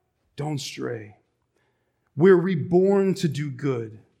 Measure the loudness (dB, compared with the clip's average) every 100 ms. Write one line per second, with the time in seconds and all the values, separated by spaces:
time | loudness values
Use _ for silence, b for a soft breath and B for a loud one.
0 | _ _ _ -10 -8 -8 -8 -10 -10 -10
1 | -14 -20 _ _ _ _ _ _ _ _
2 | _ 2 6 6 4 -4 0 2 4 2
3 | 0 0 -2 -4 -8 -6 -4 -4 -6 -14
4 | _ _